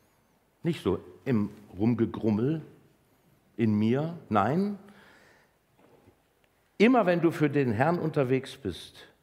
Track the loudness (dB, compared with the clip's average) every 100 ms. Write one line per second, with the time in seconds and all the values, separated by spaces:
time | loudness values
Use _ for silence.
0 | _ _ _ _ _ _ -4 -2 -2 -4
1 | -6 -12 -4 -2 -2 -8 -16 -2 0 0
2 | -2 -2 -2 0 0 -4 -8 -20 _ _
3 | _ _ _ _ _ -4 0 2 2 0
4 | -4 -8 -2 0 2 0 -2 -6 -16 -20
5 | -20 -20 -20 _ _ _ _ _ _ _
6 | _ _ _ _ _ _ _ 2 4 6
7 | 4 2 2 2 0 2 0 2 2 0
8 | -2 -2 0 -2 -4 -10 -10 -10 -12 -20
9 | -20 _